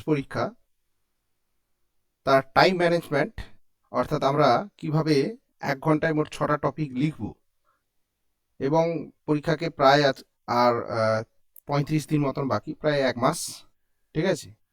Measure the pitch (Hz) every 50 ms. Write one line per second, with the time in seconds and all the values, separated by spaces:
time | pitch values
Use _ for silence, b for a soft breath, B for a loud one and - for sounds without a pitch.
0 | - 160 151 139 131 - - 120 - 208 240 _ _ _ _ _ _ _ _ _
1 | _ _ _ _ _ _ _ _ _ _ _ _ _ _ _ _ _ _ _ _
2 | _ _ _ _ - - 135 135 - - - 139 151 180 190 175 175 170 170 170
3 | - - 147 139 143 - - - - - - - - _ _ _ _ _ 123 127
4 | - - 151 139 135 139 139 147 147 127 117 - 202 208 - - 165 156 147 156
5 | 151 156 151 135 - 214 233 - _ _ _ _ 160 143 139 139 - 156 156 151
6 | - 165 156 151 151 - - - 151 139 151 143 - 143 - - 151 135 127 247
7 | 151 160 - - 107 82 - - _ _ _ _ _ _ _ _ _ _ _ _
8 | _ _ _ _ _ _ _ _ _ _ _ - 131 139 156 165 165 170 170 151
9 | - - - _ _ - 151 147 - 165 156 - 165 156 - - 139 135 143 147
10 | 147 135 131 - - _ _ _ _ - 117 123 123 120 120 117 - - 117 113
11 | 110 110 110 110 113 - _ _ _ _ _ - _ - 143 147 143 151 156 151
12 | 147 - 156 147 143 135 135 151 139 131 107 104 - 151 - - - 151 147 143
13 | 135 123 120 120 123 139 165 - - - - - - _ _ _ _ _ _ _
14 | _ _ - 151 180 190 175 - - 101 104 _ _ _